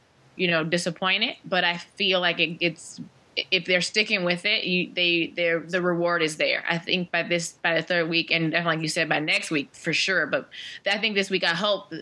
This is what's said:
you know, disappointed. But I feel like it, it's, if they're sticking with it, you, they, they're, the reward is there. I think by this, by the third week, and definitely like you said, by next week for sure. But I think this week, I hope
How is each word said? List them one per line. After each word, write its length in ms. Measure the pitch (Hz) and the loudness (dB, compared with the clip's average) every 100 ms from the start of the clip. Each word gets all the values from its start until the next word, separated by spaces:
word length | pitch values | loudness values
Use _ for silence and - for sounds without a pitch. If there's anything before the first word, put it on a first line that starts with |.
| _ _ _ - | _ _ _ -4
you 120 | 180 | 0
know, 140 | 165 | 2
disappointed. 760 | 160 175 180 170 185 196 233 - | 2 0 0 -2 0 0 0 -6
But 200 | - 185 | -2 0
I 140 | 175 175 | 2 0
feel 420 | - - 202 185 | -8 -4 0 2
like 180 | 175 170 | 2 2
it, 200 | 160 165 | 0 0
it's, 400 | 170 160 - - - - _ - - | -2 -2 -14 -16 -16 -18 _ -8 -2
if 140 | 185 | -2
they're 160 | 170 180 | 2 0
sticking 440 | 175 214 208 214 | 2 0 0 0
with 200 | 175 175 | 0 0
it, 200 | 208 214 | 0 -2
you, 260 | - 180 - | 0 0 0
they, 400 | - 175 170 156 | 0 2 2 0
they're, 260 | - 170 165 | 0 0 0
the 200 | 160 185 | 0 0
reward 420 | 180 170 170 170 | 0 2 2 2
is 140 | 156 156 | 0 0
there. 280 | 139 123 - | 0 0 0
I 80 | 170 | -4
think 320 | - 185 175 | 0 -2 0
by 120 | 170 | -2
this, 300 | 170 175 170 | 0 -2 -2
by 220 | - 175 | -4 0
the 80 | 165 | 0
third 260 | 156 175 165 | 2 0 2
week, 200 | 165 156 | 0 0
and 200 | 165 160 | 0 2
definitely 240 | 165 170 160 | 0 0 0
like 60 | |
you 60 | 156 | -2
said, 200 | 165 160 | -2 0
by 120 | 151 | 0
next 300 | 156 196 196 | 0 -2 0
week 200 | 156 131 | -4 -4
for 200 | - - | -8 -2
sure. 320 | 151 - 180 147 | 0 2 2 2
But 220 | 151 - - - - 196 | -2 -4 -14 -14 -6 -2
I 120 | 208 | 0
think 160 | 220 | 0
this 160 | 202 190 | 0 0
week, 140 | 185 | 2
I 100 | 175 | 2
hope 400 | 170 208 196 - 160 | 2 0 -2 -4 -12